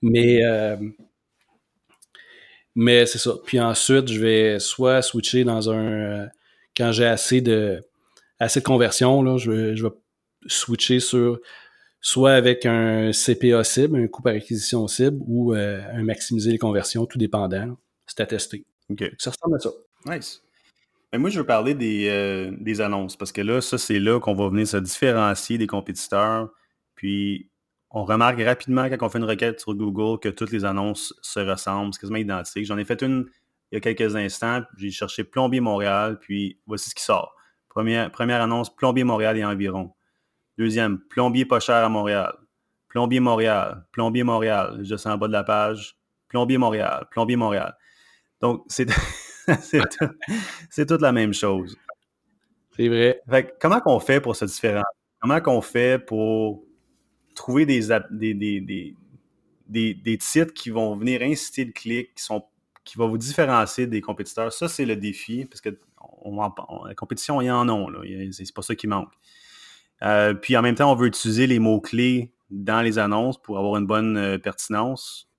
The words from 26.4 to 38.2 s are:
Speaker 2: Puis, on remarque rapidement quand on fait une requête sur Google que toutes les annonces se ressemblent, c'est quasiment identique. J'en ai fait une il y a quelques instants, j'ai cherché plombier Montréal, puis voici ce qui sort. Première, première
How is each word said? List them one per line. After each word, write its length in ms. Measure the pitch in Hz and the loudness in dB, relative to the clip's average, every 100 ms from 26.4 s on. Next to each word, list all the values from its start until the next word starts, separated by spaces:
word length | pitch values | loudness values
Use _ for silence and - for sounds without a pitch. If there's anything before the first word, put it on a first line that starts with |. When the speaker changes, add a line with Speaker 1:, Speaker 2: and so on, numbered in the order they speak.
| 110 _ _ _ _ | -4 _ _ _ _
Speaker 2:
Puis, 540 | _ 98 101 101 98 - _ _ _ _ | _ -6 -2 -2 -6 -10 _ _ _ _
on 140 | 110 | -8
remarque 360 | 98 110 117 123 | -2 2 2 2
rapidement 480 | 113 123 - 127 131 | 0 0 0 0 0
quand 160 | 127 113 | -2 -4
on 20 | |
fait 100 | 120 | -4
une 60 | |
requête 360 | 113 104 117 113 | -2 -2 -2 -4
sur 140 | - | -8
Google 440 | 104 107 101 107 110 | -4 -4 -2 -2 -2
que 80 | 107 | -4
toutes 240 | 95 110 | -6 -6
les 120 | 113 | -4
annonces 500 | 98 98 101 104 - - | -2 -2 -4 -4 -10 -12
se 180 | - - | -10 -6
ressemblent, 520 | 98 95 - 98 101 | -4 -4 -4 -4 -4
c'est 80 | 98 | -8
quasiment 180 | 101 110 | -6 -6
identique. 460 | 107 95 87 - | -4 -4 -6 -8
J'en 140 | 104 104 | -6 -6
ai 60 | |
fait 180 | 104 120 | -4 -2
une 240 | 131 131 127 _ _ _ _ | 0 -2 -4 _ _ _ _
il 40 | 107 | -4
y 20 | |
a 20 | |
quelques 360 | - 226 110 107 | -2 0 0 0
instants, 460 | 101 - 117 123 117 - | -4 -4 -4 -4 -6 -12
j'ai 140 | 101 | -10
cherché 320 | 95 101 - | -8 -10 -8
plombier 380 | 107 - 131 127 | -8 -2 0 0
Montréal, 580 | 120 101 101 98 107 107 | 0 0 0 0 -2 -6
puis 380 | _ 101 98 - - | _ -4 -4 -8 -12
voici 240 | 107 - | -10 -8
ce 40 | |
qui 100 | - | -10
sort. 320 | - 98 - _ _ _ _ | -2 -2 -2 _ _ _ _
Première, 420 | - 110 117 107 | -4 -2 -2 -4
première 320 | - | -4